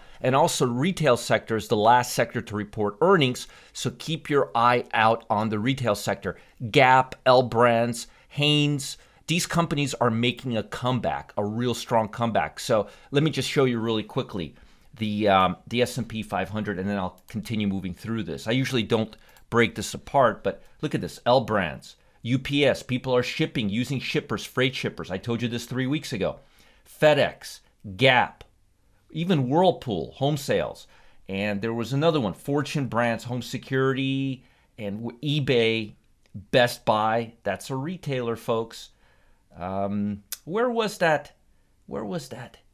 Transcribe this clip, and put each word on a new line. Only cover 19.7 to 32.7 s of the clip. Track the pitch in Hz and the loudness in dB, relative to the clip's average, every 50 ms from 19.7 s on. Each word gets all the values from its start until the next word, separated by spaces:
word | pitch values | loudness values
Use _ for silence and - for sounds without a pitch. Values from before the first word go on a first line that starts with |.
| - | 0
this | 110 98 - - | -4 -8 -8 -10
apart, | - - - - 143 127 113 98 - - | -12 -12 -2 2 4 4 4 2 0 -2
but | 98 - - - - - - | -4 -4 -4 -10 -20 -12 -8
look | - 147 135 | -6 -4 -4
at | 113 | -4
this, | 90 85 - - - 120 | -6 -6 -10 -4 2 2
L | 123 135 | 4 4
Brands, | 117 101 107 101 92 78 67 65 - - - _ _ _ _ _ - | 4 2 0 0 0 -2 -4 -8 -14 -20 -20 _ _ _ _ _ -4
U | 117 131 131 | -2 -2 -2
P | 135 - 143 143 143 | -2 -2 0 2 2
S, | 131 101 - | 2 2 0
people | - - 127 123 - 135 127 | -2 -4 -6 -4 -2 0 0
are | 123 | 0
shipping, | 123 - - - 160 156 - - 110 98 | 0 0 -2 -2 -2 -2 -2 -2 -2 -2
using | 98 117 123 - 143 131 | -2 -2 -2 -2 -4 -6
shippers, | - - - 151 - - 113 98 - | -6 -4 -4 -4 -2 -2 -6 -6 -6
freight | - - 131 127 135 135 | -6 -2 0 0 0 0
shippers. | - - 110 - - 82 - | -2 -6 -6 -6 -6 -8 -8
I | 90 98 | -8 -6
told | - 120 117 113 120 | -4 -4 -4 -2 -2
you | 120 | -4
this | 120 117 117 | -4 -6 -8
three | - 127 127 131 | -6 -6 -4 -4
weeks | 127 147 156 139 - | -2 -4 -4 -6 -6
ago. | 131 101 92 78 73 - - _ _ _ _ _ _ _ _ - - - | -6 -4 -4 -4 -4 -6 -14 _ _ _ _ _ _ _ _ -20 -4 2
FedEx, | 156 151 147 139 117 80 - - - - - - _ _ _ _ - 104 95 | 4 4 6 6 2 0 -2 -6 -14 -18 -18 -18 _ _ _ _ -16 -16 -2
Gap, | 95 127 131 127 120 104 - - - - - _ _ _ _ _ _ _ _ _ _ _ _ | 4 4 6 6 6 4 2 -2 -12 -20 -20 _ _ _ _ _ _ _ _ _ _ _ _
even | - 156 170 180 185 143 127 120 | -8 -6 -2 0 2 2 2 2
Whirlpool, | 139 165 190 180 - - - 127 101 85 67 60 - | 2 4 4 4 4 2 -4 -4 -4 -4 -4 -6 -6
home | - 131 143 151 139 | -2 -2 0 0 -2
sales. | - - 113 90 71 55 - - - - - - - - - - - - | -2 0 0 0 0 -2 -6 -10 -16 -20 -20 -20 -20 -20 -20 -20 -12 -8
And | 95 95 101 107 104 101 | -4 -4 -2 -2 -2 -4
there | 101 113 113 | -4 -4 -4
was | 117 113 104 135 | -4 -4 -2 -2
another | 139 156 170 156 151 | 2 2 2 2 2
one, | 117 95 82 | 0 -2 -4
Fortune | - - - 143 147 139 139 | -6 -6 -2 -2 -2 -2 -2